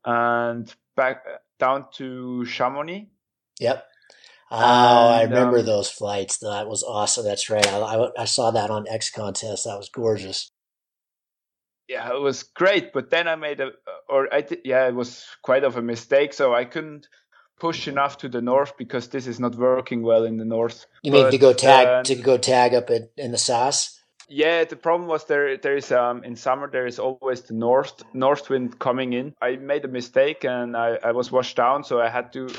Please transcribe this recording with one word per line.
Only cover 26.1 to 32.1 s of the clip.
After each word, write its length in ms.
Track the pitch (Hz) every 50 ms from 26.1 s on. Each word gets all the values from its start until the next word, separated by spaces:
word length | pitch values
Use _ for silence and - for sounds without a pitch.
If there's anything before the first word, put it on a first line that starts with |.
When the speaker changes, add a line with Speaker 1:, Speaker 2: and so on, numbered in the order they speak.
| 123 120 -
Speaker 1:
in 100 | 120 120
summer, 340 | - - 135 131 139 143 139
there 180 | 135 127 127
is 120 | 123 120 127
always 440 | 131 131 131 - 135 131 127 123
the 120 | - - 113
north, 480 | 113 117 117 127 135 139 - - - - -
north 380 | - 131 131 135 143 143 - -
wind 300 | 139 127 127 120 - -
coming 320 | - 131 123 131 131 127
in. 220 | 123 123 131 151 - _
I 140 | 120 127 131
made 300 | 131 135 139 143 147 143
a 40 | 131
mistake 540 | 127 123 120 - - 131 135 147 151 -
and 340 | - 127 123 123 120 120 120
I, 220 | 117 117 117 113 - -
I 80 | 120
was 180 | 117 123 120 120
washed 260 | 127 127 123 - -
down. 280 | - 120 123 135 139 123
So 160 | - 131 120
I 80 | 117
had 240 | 113